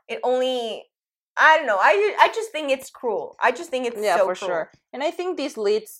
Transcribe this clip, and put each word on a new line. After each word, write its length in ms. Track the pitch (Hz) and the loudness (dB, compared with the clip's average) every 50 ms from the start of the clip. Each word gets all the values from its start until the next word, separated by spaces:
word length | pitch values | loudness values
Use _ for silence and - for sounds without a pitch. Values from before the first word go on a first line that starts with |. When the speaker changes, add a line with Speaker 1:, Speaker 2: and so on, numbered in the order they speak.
| _ - | _ -14
Speaker 1:
It 120 | 226 214 - | -10 -6 -2
only, 680 | 247 254 254 254 254 254 247 233 226 202 131 - _ _ _ _ _ _ _ _ _ _ - | -2 0 0 0 -2 -2 -4 -4 -6 -8 -10 -14 _ _ _ _ _ _ _ _ _ _ 4
I 200 | 262 311 320 320 | 6 6 6 6
don't 100 | 302 240 | 4 2
know, 100 | 208 185 | 2 4
I, 360 | 214 277 392 403 427 415 - - | 4 4 4 4 2 0 2 4
I 80 | 320 - | 4 4
just 220 | - 453 427 440 | 4 0 -8 -8
think 200 | - 311 311 277 | -8 -6 -4 -2
it's 180 | 262 262 - - | -2 -4 -4 -8
cruel. 440 | - - - 233 202 170 139 - - - | -16 -10 -6 -4 -4 -4 -6 -8 -4 0
I 120 | - 233 | 0 0
just 180 | 247 - 349 - | 0 -2 -4 -8
think 160 | 262 254 254 233 | -6 -6 -4 -6
it's 140 | 220 208 | -6 -4
Speaker 2:
Yeah, 160 | 214 202 170 190 | -2 0 2 2
Speaker 1:
so 80 | 185 180 | 2 0
Speaker 2:
for 80 | 185 | -2
Speaker 1:
cruel. 140 | 180 202 185 | -4 -6 -4
Speaker 2:
sure. 200 | 175 165 156 - _ _ _ _ - | -4 -4 -6 -8 _ _ _ _ -8
And 100 | 247 285 | -6 -6
I 80 | 330 | -4
think 260 | 339 359 349 370 349 294 | -4 -4 -6 -6 -6 -4
this 200 | 269 277 - 220 | -6 -6 -6 -4
leads 420 | 208 202 214 214 214 - - - | -2 -2 0 -2 -4 -8 -14 -6